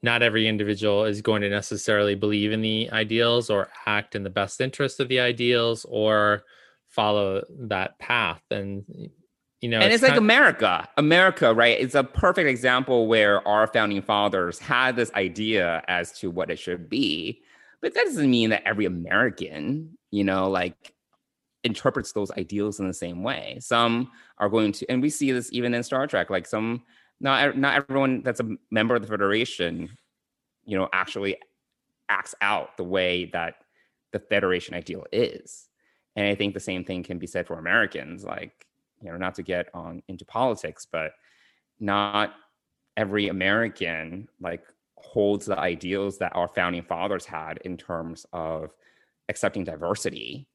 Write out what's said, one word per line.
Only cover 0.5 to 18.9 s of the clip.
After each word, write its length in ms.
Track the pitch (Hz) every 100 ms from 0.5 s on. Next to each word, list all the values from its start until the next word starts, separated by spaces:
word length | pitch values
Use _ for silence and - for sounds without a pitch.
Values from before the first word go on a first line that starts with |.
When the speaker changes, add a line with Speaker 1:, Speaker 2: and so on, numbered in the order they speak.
| 107 104 101 107 101
Speaker 1:
is 180 | 110 101
going 180 | 104 107
to 60 | 101
necessarily 640 | 101 101 104 - 107 104
believe 380 | 101 107 104 104
in 80 | 110
the 300 | 110 110 117
ideals 560 | 110 110 113 117 120 113
or 220 | 104 95 - -
act 280 | 104 101
in 100 | 107
the 60 | 98
best 300 | 92 98 -
interest 400 | 131 - 139 -
of 80 | 127
the 120 | 127
ideals 680 | 123 120 120 123 117 113 -
or 560 | 110 107 107 104 104 _ - - _ _
follow 540 | - 107 104 98 95 -
that 480 | - 120 98 95 _
path. 440 | - 120 101 82 _
And, 340 | 107 98 98 104 117 - _ _ _ _ _
you 80 | 120
know, 100 | 113
Speaker 2:
And 80 | 190
Speaker 1:
it's 40 | 226
Speaker 2:
it's 60 |
like 80 | 262
Speaker 1:
kind 80 | 247
Speaker 2:
America. 680 | 214 240 277 - 107 87 - -
America, 580 | 151 170 185 - 123
right? 240 | 113 117 113
It's 160 | 127
a 80 | 143
perfect 460 | 139 - 190 175 156
example 580 | 123 127 127 131 127 110
where 400 | 113 104 101 -
our 200 | 104 110
founding 340 | 113 107 101
fathers 560 | - 104 104 92 87 85
had 380 | - 127 127 123
this 160 | 113
idea 720 | 104 95 85 107 110 87 82 -
as 320 | 90 85 -
to 120 | 98
what 200 | 85 85
it 80 | 82
should 300 | - 87 80
be. 520 | 123 123 78 80 113 _ _ - _
But 140 | -
that 100 | -
doesn't 260 | 453 247 143
mean 200 | 120 113
that 160 | 110 98
every 200 | 104
American, 1120 | 98